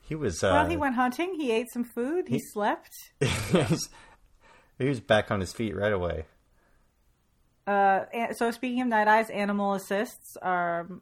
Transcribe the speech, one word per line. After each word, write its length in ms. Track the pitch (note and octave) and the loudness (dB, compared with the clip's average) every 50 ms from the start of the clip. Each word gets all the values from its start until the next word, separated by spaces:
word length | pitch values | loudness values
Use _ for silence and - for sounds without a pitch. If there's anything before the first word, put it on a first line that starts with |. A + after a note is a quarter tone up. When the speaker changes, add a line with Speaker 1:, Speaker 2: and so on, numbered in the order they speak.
Speaker 1:
He 140 | _ - D3+ | _ -8 -6
was, 260 | D#3 D3 G#2 E2+ - - | -4 -2 -4 -2 0 2
Speaker 2:
Well, 240 | G2 F2+ - - | 4 4 4 4
he 80 | - E4+ | 2 0
Speaker 1:
uh, 40 | D4+ | 0
Speaker 2:
went 160 | D4 C4+ A#3+ | 0 -2 0
hunting. 380 | B3 B3+ B3 B3 - E4+ F#4 F#4+ | 0 0 -2 0 -2 -4 -4 -4
He 160 | D4+ D#4 B3 | -4 -2 0
ate 160 | A3+ A3+ B3 B3 | 0 -2 -2 -4
some 120 | - A#3+ A#3 | -6 -8 -8
food. 420 | A#3+ - A#3 A#3+ C4 D#4+ F4+ E4 | -6 -6 -6 -4 -2 -2 -4 -2
He 80 | C#4+ A#3 | -2 -4
Speaker 1:
he 40 | A3+ | -4
Speaker 2:
slept. 500 | - - - G#3 G3+ A3+ D#4+ - - - - - - | -4 -6 -6 -2 -2 -2 -2 -4 -8 -20 -20 -20 -20
Speaker 1:
<laughs> 140 | - _ _ | -20 _ _
he 380 | C#3 B2 - - - - - | 0 0 0 -2 -2 2 2
was, 320 | F3 C#3+ G#2 D#3+ D#3+ - - - - - - - _ _ _ _ _ _ - - - _ _ _ | 2 4 2 0 -2 -2 -10 -14 -20 -20 -20 -20 _ _ _ _ _ _ -20 -20 -20 _ _ _
he 80 | - B2+ | -4 -2
was 140 | C#3 C#3 A2+ | -2 -2 -4
back 320 | - - A2+ G#2+ G#2 - | 2 2 2 2 4 2
on 80 | A2+ G2 | -2 -2
his 140 | F#2 - - | -2 -4 -4
feet 220 | - A#2 G#2 - | -4 -4 -4 -2
right 180 | F#2 G2+ G#2+ G#2 | 0 2 2 2
away. 320 | F#2 F2 E2+ D#2+ D#2+ D#2+ - _ _ _ _ _ _ _ _ _ _ _ _ _ _ _ _ _ _ _ _ _ _ _ _ _ _ _ | 2 0 -2 -4 -6 -8 -12 _ _ _ _ _ _ _ _ _ _ _ _ _ _ _ _ _ _ _ _ _ _ _ _ _ _ _
Speaker 2:
Uh, 380 | G3 G3+ G3+ G3 G3 G3 F#3 - - - | 0 2 4 6 6 4 2 0 -4 -6
a-, 200 | - F3 G3 A#3 | -6 -4 -4 -2
so 160 | - B3 A#3 | -2 -2 -2
speaking 300 | A3 - - B3+ B3 B3 | -2 -2 -6 -4 -2 -2
of 60 | B3+ | 0
Night 200 | A#3+ A3+ G#3+ G#3 | 2 2 4 6
Eyes, 220 | G#3+ A3 A3+ A3+ A3 | 6 6 4 4 0
animal 440 | - G3+ G3+ G3+ G3+ G3+ G3+ G3+ G3 | -2 -4 -2 0 0 0 0 0 0
assists 640 | G3 G3 - G3+ G3 A#3 A#3+ - - - - - - | -2 -2 -2 -2 -2 -2 -4 -8 -20 -20 -20 -16 -6
are 460 | - F3+ F3+ F3+ F3 E3+ E3+ E3+ E3+ F3+ F3+ - | -2 -2 0 0 0 0 -2 -4 -6 -8 -14 -16